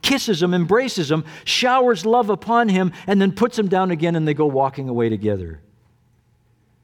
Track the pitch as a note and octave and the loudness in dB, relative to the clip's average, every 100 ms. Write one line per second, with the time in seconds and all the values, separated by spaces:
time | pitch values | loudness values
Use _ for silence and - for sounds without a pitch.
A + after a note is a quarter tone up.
0 | - C4+ - E3+ F3+ F3+ E3 G#3+ B3+ - | 0 -2 0 0 2 0 2 0 0 -4
1 | C#3+ D#3 D3+ - - - B3 B3+ B3 G#3 | -2 -2 -4 -12 -6 -2 2 2 2 2
2 | G3+ A#3+ G#3+ G3+ - A#3 A#3 F#3 F#3 - | 2 2 2 -2 0 2 2 2 0 -4
3 | - G3 G3 G3 A#3+ A3+ G3+ F#3 F#3+ E3+ | 0 2 2 2 -2 0 0 0 0 0
4 | E3+ E3+ D#3 D3 D3+ C3+ C3+ C3+ C3+ A#2+ | 0 0 -2 0 0 2 -2 -2 -6 -2
5 | A#2 G#2+ G#2+ G2+ F2 D#2+ _ _ _ _ | 0 0 -2 -4 -6 -14 _ _ _ _
6 | _ _ _ _ _ _ _ _ | _ _ _ _ _ _ _ _